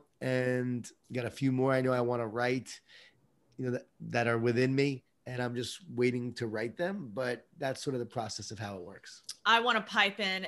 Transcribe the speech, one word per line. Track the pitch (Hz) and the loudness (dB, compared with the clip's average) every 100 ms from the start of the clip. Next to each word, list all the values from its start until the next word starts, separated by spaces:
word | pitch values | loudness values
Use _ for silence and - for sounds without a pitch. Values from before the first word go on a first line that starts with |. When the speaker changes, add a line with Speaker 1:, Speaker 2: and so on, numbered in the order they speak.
| _ _ | _ _
Speaker 1:
and | 127 127 127 127 123 123 - - _ | 0 2 2 2 0 -2 -6 -18 _
got | 120 120 | -6 -4
a | |
few | - 135 | 0 2
more | 127 131 | 4 4
I | 131 | 4
know | 127 | 4
I | 123 | 2
wanna | 120 120 113 | 2 0 -2
write, | 113 123 131 113 - _ - - _ _ _ _ - | 0 0 0 -4 -16 _ -20 -20 _ _ _ _ -6
you | 127 | -2
know, | |
that, | 123 - _ 110 | -2 -6 _ -2
that | 120 117 | 2 4
are | 117 | 4
within | 120 120 131 | 4 4 4
me. | 135 143 131 _ _ - | 4 2 0 _ _ -10
And | 123 | -4
I'm | 123 120 | -4 -4
just | 117 - - | -6 -8 -10
waiting | 120 123 123 123 | 2 2 2 -4
to | 123 117 | -4 -4
write | 107 117 - | -2 -4 -2
them, | 175 202 127 | -4 -4 -8
but | 104 123 120 - - | -4 -2 -4 -8 -6
that's | 139 127 | -4 -4
sort | - | -4
of | 127 | -4
the | 117 | -4
process | 123 107 - 104 | -4 -6 -8 -10
of | 107 | -8
how | 107 95 | -8 -8
it | |
works. | 87 92 - - - - 208 | -12 -16 -18 -18 -16 -4 4
Speaker 2:
I | 233 | 4
wanna | 240 220 | 4 0
pipe | 214 214 202 202 | 0 2 2 2
in | 190 185 | -2 -2